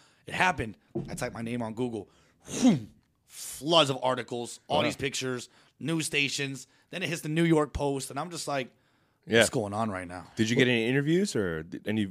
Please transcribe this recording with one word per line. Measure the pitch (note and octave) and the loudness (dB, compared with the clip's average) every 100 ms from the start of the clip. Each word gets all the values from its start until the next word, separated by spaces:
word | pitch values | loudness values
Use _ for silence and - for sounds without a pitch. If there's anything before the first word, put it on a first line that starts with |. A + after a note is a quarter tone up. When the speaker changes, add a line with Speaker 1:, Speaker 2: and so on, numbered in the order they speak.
| _ _ - | _ _ -8
Speaker 1:
"It | |
happened." | - F#3 - A2 - _ E3 C3+ | 0 2 0 -6 -10 _ -10 -8
I | |
typed | - B2 | -6 -6
my | G#2+ | -6
name | A2+ A#2+ | -6 -4
on | A2 | -4
Google. | A2 B2 A2 - _ _ _ - - B3 D3 G#2+ - _ _ _ | -4 -4 -4 -10 _ _ _ -10 4 6 4 0 -16 _ _ _
Floods | - - - C3+ E3+ C#3 | -16 -14 -8 4 6 6
of | C3 | 4
articles, | B2+ B2+ A2 A#2+ A#2 - - | 0 0 -2 -6 -6 -10 0
all | D3 | 2
Speaker 2:
Wow. | |
Speaker 1:
these | - C3+ | 2 -2
pictures, | C3+ - C3 B2 - _ _ - | -4 -4 -4 -4 -8 _ _ -10
news | C3+ E3 D3 | -4 -2 -2
stations. | D3 C#3 - C#3 C3+ - _ _ | 0 0 -2 -6 -8 -14 _ _
Then | F3+ | -8
it | D3+ | -6
hits | D#3+ | -4
the | D#3 | -2
New | D#3+ | 2
York | E3+ D#3 D3 | 4 4 2
Post, | - C#3+ C#3 C3 | -2 -2 -2 -6
and | C3 | -8
I'm | F3 | -8
just | E3 - | -8 -4
like, | C#3 B2 _ _ _ _ _ - | -4 -4 _ _ _ _ _ 2
Speaker 2:
Yeah. | A2+ | 4
Speaker 1:
"What's | G#2+ | 6
going | C3 G2+ | 2 -2
on | G#2 A2+ | -2 -4
right | F#2 F2+ | -4 -8
now?" | F2+ E2+ - | -12 -8 -2
Speaker 2:
Did | A2 | 2
you | B2 | 4
get | B2 | 4
any | A#2 A2+ | 4 2
interviews | C3+ C#3+ F3 G3+ | 0 2 2 2
or | A#2+ F#2 D#2+ | 0 -2 -4
did | E2 - - | -6 -8 -2
any? | G#2+ G2 | -2 -2